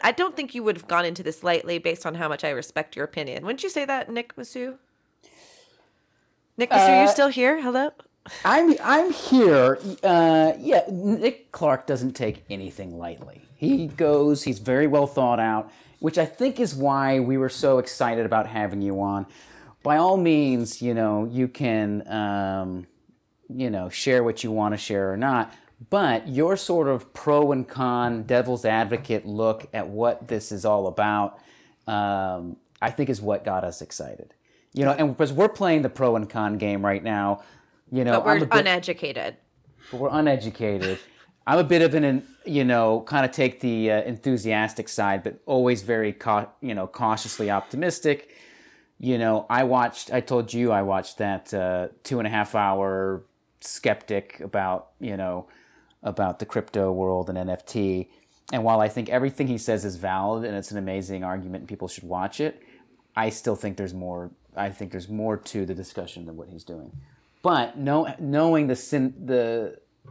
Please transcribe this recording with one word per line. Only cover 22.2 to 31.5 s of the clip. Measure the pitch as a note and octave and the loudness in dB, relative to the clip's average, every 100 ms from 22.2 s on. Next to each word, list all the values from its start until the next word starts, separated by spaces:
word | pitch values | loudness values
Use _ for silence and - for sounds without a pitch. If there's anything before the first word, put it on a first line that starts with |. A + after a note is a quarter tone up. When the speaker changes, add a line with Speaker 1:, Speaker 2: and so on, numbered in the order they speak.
| G#2 G2+ G2 F#2+ F#2 F2+ F2+ _ _ _ _ _ - | -2 -2 -2 -4 -6 -8 -12 _ _ _ _ _ -14
Speaker 2:
you | B2+ B2+ | -6 -4
know, | G2+ F2+ | -4 -6
share | - C#3 B2+ | -4 2 2
what | A#2 A2+ | 2 -2
you | A2+ | -4
wanna | G#2+ G#2 G#2 | 0 0 -2
share | - G2+ G2 | -2 -2 -2
or | G2 | -2
not, | C3+ B2 A2 - _ - A2+ | 0 0 -2 -8 _ -16 -2
but | G3+ F3 - F3 | 2 2 0 -2
your | C3 E3 F#3+ | 0 0 0
sort | - E3+ C#3 | 0 0 2
of | B2 - - | 0 -4 -6
pro | D3+ D3 C#3+ | 2 4 4
and | C3 A#2+ | 0 -4
con, | C3 B2+ B2 A#2+ A#2 | -4 -2 0 0 -2
devil's | A2 B2 B2 B2 A2 | 0 2 2 0 2
advocate | A2 G#2+ A#2 - G#2+ G#2 | 2 0 -2 -2 -4 -4
look | G#2 A2 G#2+ - | 0 0 0 -6
at | A2 F2+ | -8 -6
what | G#2 A#2 A2+ A#2+ | -2 -2 -2 -6
this | A2 - | -6 -6
is | G2+ | -4
all | G#2+ G#2 F#2+ | 0 2 0
about, | F2 G#2 G#2+ G2+ - _ | 0 2 2 0 -6 _